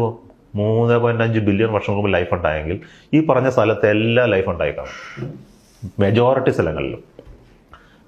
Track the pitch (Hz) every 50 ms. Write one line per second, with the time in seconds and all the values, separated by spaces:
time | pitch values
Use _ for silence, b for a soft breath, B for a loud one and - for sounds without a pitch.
0 | 117 113 117 117 - - - _ _ _ - 104 104 107 110 113 117 117 117 117
1 | 113 120 117 113 113 113 113 110 104 101 101 98 113 110 110 101 - - 101 101
2 | 104 101 95 87 90 87 95 90 85 80 78 78 76 80 85 80 B B B B
3 | B B B 151 156 156 135 127 123 135 127 131 107 107 110 101 - 104 107 107
4 | 110 117 117 120 123 117 101 95 95 98 87 80 80 73 - - - - - -
5 | - - - - - - - - - - - _ _ _ _ _ - 95 - -
6 | 101 98 107 113 120 123 135 131 131 143 120 - 95 82 78 73 69 67 - -
7 | - - _ - - - - - - - - _ _ _ B B B B B B
8 | B